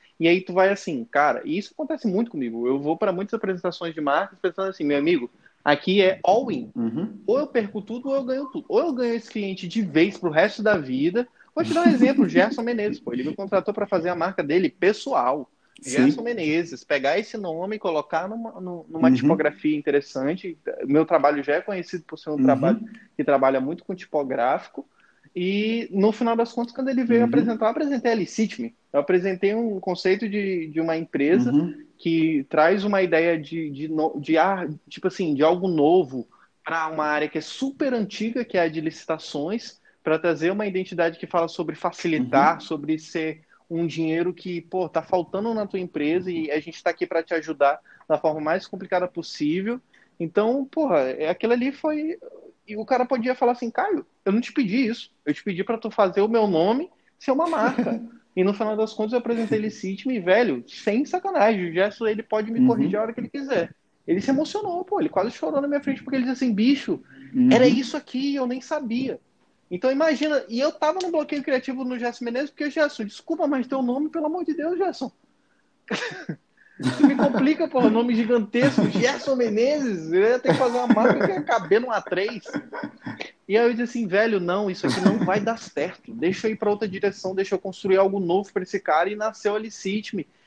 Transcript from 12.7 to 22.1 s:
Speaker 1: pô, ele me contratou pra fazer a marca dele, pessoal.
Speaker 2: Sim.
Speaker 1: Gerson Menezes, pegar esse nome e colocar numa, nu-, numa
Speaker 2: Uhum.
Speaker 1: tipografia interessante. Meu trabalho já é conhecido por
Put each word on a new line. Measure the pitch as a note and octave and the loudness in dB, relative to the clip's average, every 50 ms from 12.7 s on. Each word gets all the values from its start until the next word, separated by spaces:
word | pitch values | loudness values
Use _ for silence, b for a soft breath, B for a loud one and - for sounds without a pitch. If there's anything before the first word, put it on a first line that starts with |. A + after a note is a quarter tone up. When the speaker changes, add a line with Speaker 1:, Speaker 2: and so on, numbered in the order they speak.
| A#3+ A3 G#3 G#3+ - - | -2 -2 -2 -4 -4 -6
Speaker 1:
pô, | - - | -8 -8
ele | A#2+ - B2+ | -6 -4 -4
me | D3+ - | -6 -6
contratou | - G3 F#3+ G#3 F#3+ F3+ - G3+ | -6 -6 -2 -2 -2 0 -2 -4
pra | - G#3 | -4 -2
fazer | G3 G3+ F3+ D#3+ | -2 -2 -2 0
a | F3+ F3+ | -2 -2
marca | E3+ E3 F#3 F#3+ - | -2 -2 -4 -2 -4
dele, | D#3+ C#3+ D#3+ F3+ F#3+ C#3+ | -2 0 2 2 2 0
pessoal. | - - - F#3+ G#3+ - - C4+ - C#3+ B2 B2 C#3 D3+ B2+ _ _ _ _ _ _ - | 0 2 2 2 2 2 -2 -2 0 2 2 2 0 -2 -4 _ _ _ _ _ _ -16
Speaker 2:
Sim. | - C3 | -10 -4
Speaker 1:
Gerson | B2 - B2+ C#3 D3+ B2+ | 2 4 4 4 4 2
Menezes, | - D#3+ D#3 - E3 D3+ D3+ E3 F3 E3 C#3 B2 - | -2 -4 -4 -2 -2 0 0 0 -2 -4 -8 -12 -4
pegar | - D3+ C#3 C3 C#3 D#3 G3 | -2 -2 0 2 0 0 0
esse | A3 - - | -2 -6 -8
nome | A3 G3+ F3 D#3+ E3 F3+ G3 G#3+ | -10 -8 -6 -6 -6 -6 -6 -6
e | G#3 | -4
colocar | - F#3+ D#3+ D3+ D3 - - D#3+ F3 F#3+ | -4 -2 -2 -2 -2 -2 -4 -4 -4 -4
numa, | A3 A#3 A3+ A3+ - F3+ | -8 -10 -10 -12 -12 -12
nu-, | F#3 F3+ F3 E3+ D#3+ - | -10 -10 -10 -12 -12 -10
numa | - - - B2+ | -2 4 4 4
Speaker 2:
Uhum. | C3 | 4
Speaker 1:
tipografia | B2 B2+ D3 E3 D#3 D#3 D3 D3 - - D3+ D3+ | 6 4 2 2 4 2 0 -2 0 -2 -2 -2
interessante. | D3 C#3+ D#3 C#3 C#3+ C#3 - - C3+ C3 C#3 C#3 - - F#3 E3 _ - - - - - | 0 0 2 2 2 0 0 -6 -4 -4 -4 -4 -4 -8 -12 -12 _ -10 -10 -8 -6 -2
Meu | C3 C#3 D3+ D#3+ | 2 4 4 4
trabalho | D#3 F3+ D#3 C#3 C#3+ D3+ C#3+ C#3 | 4 4 4 4 4 2 2 0
já | C#3+ D3 | 0 0
é | E3 | -2
conhecido | - - G3+ F#3 E3 - - F3+ - | -2 -4 -6 -6 -6 -8 -8 -10 -10
por | - | -10